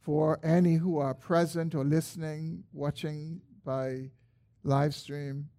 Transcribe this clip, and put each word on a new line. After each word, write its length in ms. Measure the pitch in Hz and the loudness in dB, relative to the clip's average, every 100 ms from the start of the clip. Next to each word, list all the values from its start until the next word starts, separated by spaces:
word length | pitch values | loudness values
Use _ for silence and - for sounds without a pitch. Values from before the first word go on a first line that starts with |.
for 380 | - 151 156 160 | 0 2 2 2
any 320 | 160 170 175 165 | 4 6 6 4
who 220 | 180 160 | 2 0
are 140 | 139 | 0
present 640 | 131 - 170 170 170 165 | -4 0 2 2 0 -2
or 100 | 160 | 0
listening, 760 | 139 156 160 185 156 151 160 170 - | 2 2 0 -8 -8 -6 -8 -10 -12
watching 680 | 147 143 143 156 151 151 165 - - | -6 -4 -4 -6 -6 -8 -12 -14 -16
by 460 | - 135 131 131 131 _ _ _ _ _ | -6 -4 -4 -6 -10 _ _ _ _ _
live 320 | - 139 147 | 0 2 2
stream 560 | 143 - 143 143 139 147 | -2 -10 -8 -6 -8 -10